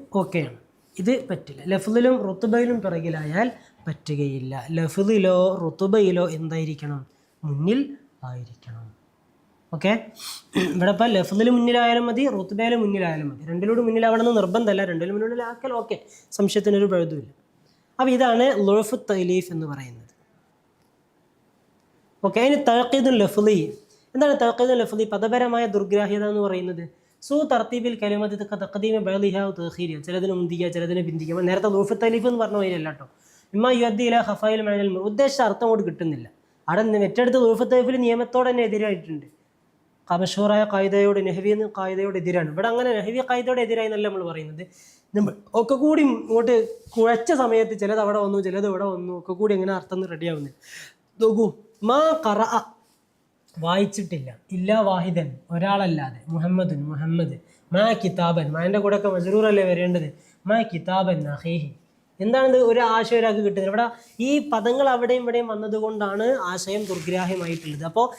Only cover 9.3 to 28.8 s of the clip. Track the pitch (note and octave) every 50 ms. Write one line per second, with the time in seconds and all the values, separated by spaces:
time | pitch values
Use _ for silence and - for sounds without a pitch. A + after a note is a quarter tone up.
9.3 | _ _ _ _ _ _ _ - - D3+ - F#3+ A3 A3+ - - - - - -
10.3 | - - - _ - - F#3 E3 D3 F3+ F3 G3 G3+ - A3+ A#3+ G#3+ F#3+ F3 -
11.3 | G3 G#3 A3+ B3 B3+ B3 A#3+ A#3+ A#3+ A#3+ A#3+ A#3 A#3 A#3+ A#3+ A#3 A3+ A#3+ C#4 C4+
12.3 | G#3+ G3 F#3 F#3 G3+ G3+ A3+ A#3 A#3+ A#3 A3 G#3 G3+ G3 F3+ E3+ D#3+ D#3 D3+ C#3+
13.3 | C3+ A#2 D3+ D#3+ E3+ F3 F#3+ G#3 A#3 A#3 A#3+ A3+ A3+ A3+ A3+ A3+ A3 A3+ A#3 A#3+
14.3 | A#3+ G#3+ F#3+ F3 F#3 A#3 A#3 G#3 G3 F#3+ G3 F3+ E3+ D#3+ E3+ F#3 G3+ G#3 A3 A3+
15.3 | A#3+ A#3+ A#3+ A#3 A#3+ A#3 - C4 B3 A#3 G#3 - - - - - - - _ -
16.3 | - - G3+ F#3+ - G#3 F#3+ G#3 G3+ G3 G3+ G3 F#3+ F3 E3+ D#3+ D#3 D3 A2+ -
17.3 | - _ _ _ _ _ _ _ _ _ _ _ _ - C4 C4 B3+ B3 C4 B3
18.3 | A3+ A#3 B3 C#4 B3+ G3+ G3+ G3 G3+ A3 G#3+ G#3+ B3+ A#3 - - G3+ F#3+ F3+ F3
19.3 | F3+ F#3 F3+ - E3+ D#3+ D#3+ D3 C#3+ C#3 C3 B2 A#2+ A#2 A2+ _ _ _ _ _
20.3 | _ _ _ _ _ _ _ _ _ _ _ _ _ _ _ _ _ _ _ _
21.3 | _ _ _ _ _ _ _ _ _ _ _ _ _ _ _ _ _ - - F#3+
22.3 | F#3 A3 A#3+ C#4 D4 C#4+ C#4 A#3+ A#3 A#3+ B3 A#3+ C4+ C4+ A#3+ C4 B3+ A3 G3+ G3
23.3 | - G#3 G#3 G#3+ G#3+ F3 D3 - - - - _ _ _ _ _ - C4 D4 D4
24.3 | C4+ - A#3+ A#3 A#3 - B3 B3+ B3+ A#3+ A3+ - G#3+ G#3+ A3 G#3+ G#3 G3 G#3 A3+
25.3 | A#3 B3 B3 A#3+ A#3 A#3 A#3 G#3 G3 G3+ G3+ F3+ G3+ G#3 G#3 G3 G#3 G#3 G#3 G#3
26.3 | G#3+ G#3 G3+ G3 F#3+ F3+ F3+ F3+ F3+ E3 E3+ D#3+ - _ _ _ _ _ - -
27.3 | C#4 D4 D#4 - C4 A#3 A3 A3 B3 A#3+ A3+ A#3+ A3+ - G#3 G#3 G#3 G#3 G#3+ G#3
28.3 | G#3 G3+ G#3 G3+ G#3+ F#3+ G3 G3 - G#3